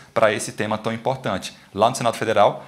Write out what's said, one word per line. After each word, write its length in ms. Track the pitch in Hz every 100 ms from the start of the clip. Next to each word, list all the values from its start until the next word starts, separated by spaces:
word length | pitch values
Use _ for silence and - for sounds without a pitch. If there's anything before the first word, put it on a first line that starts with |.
| -
para 180 | - 110
esse 220 | 107 120
tema 240 | - 107 107
tão 160 | 113
importante. 600 | 113 123 135 123 92 - - -
Lá 160 | 98 113
no 60 | 131
Senado 200 | 120 -
Federal, 500 | 110 104 113 135